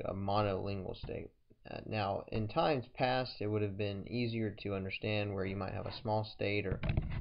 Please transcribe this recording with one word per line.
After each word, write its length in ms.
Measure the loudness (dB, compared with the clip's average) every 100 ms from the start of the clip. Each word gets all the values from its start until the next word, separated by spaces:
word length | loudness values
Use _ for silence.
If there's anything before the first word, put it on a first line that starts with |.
a 80 | -2
monolingual 840 | -2 2 4 4 2 0 -2 -4
state. 360 | -6 -6 -6 -8 _ _ -18 -10
Uh, 80 | -8 -4
now, 360 | 0 0 0 -2
in 180 | -2 0
times 380 | 4 4 4 0
past, 440 | 0 2 2 0 -2
it 60 | 0
would 160 | 2
have 160 | 0 0
been 280 | -2 -2 -4
easier 440 | 0 0 2 0
to 240 | -2 -2
understand 600 | -2 -2 -2 0 0 0
where 120 | 0 0
you 100 | 0
might 160 | -2
have 140 | -2 -4
a 140 | -4
small 200 | 0 0
state 440 | 0 -2 0 2 2
or 120 | 0 2 2 2 -2